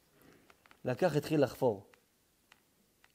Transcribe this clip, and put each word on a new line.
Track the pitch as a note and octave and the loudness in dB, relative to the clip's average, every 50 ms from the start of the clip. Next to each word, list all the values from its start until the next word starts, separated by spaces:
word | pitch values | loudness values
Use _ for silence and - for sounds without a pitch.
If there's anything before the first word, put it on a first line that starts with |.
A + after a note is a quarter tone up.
| _ _ _ _ - - - - _ - - _ _ - - _ - | _ _ _ _ -20 -20 -20 -20 _ -20 -20 _ _ -20 -20 _ -6
לקח, | B2 B2+ A#2+ - F3+ C#3+ | -6 -2 0 0 0 2
התחיל | D3 C#3+ - D3+ D#3 C3+ | 0 -2 0 2 2 2
לחפור. | A#2 - - C3+ B2 G#2 G2 - - - - _ _ _ _ _ _ _ _ _ _ - _ _ _ _ _ _ _ _ _ _ - _ | 2 0 0 0 0 0 -2 -6 -18 -20 -20 _ _ _ _ _ _ _ _ _ _ -20 _ _ _ _ _ _ _ _ _ _ -20 _